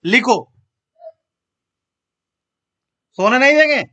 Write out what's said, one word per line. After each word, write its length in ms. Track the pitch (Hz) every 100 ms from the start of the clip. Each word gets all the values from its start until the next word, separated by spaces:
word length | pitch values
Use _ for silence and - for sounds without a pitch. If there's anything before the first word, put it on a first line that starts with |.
लिखो, 480 | 170 240 254 190 - _ _ _ _ _ 659 640 _ _ _ _ _ _ _ _ _ _ _ _ _ _ _ _ _ _ _
सोने 260 | - 196 247
नहीं 180 | 277 302
देंगे? 260 | 311 277 160